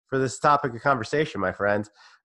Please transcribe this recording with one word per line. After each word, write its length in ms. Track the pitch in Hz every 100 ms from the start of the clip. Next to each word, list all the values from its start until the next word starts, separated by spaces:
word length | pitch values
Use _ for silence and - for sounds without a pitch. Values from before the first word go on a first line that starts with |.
| _
for 100 | 135
this 220 | 131 -
topic 340 | 151 143 135
of 80 | 117
conversation, 600 | 143 131 107 147 151 98
my 100 | 92
friend. 360 | 87 101 104 104 _ - _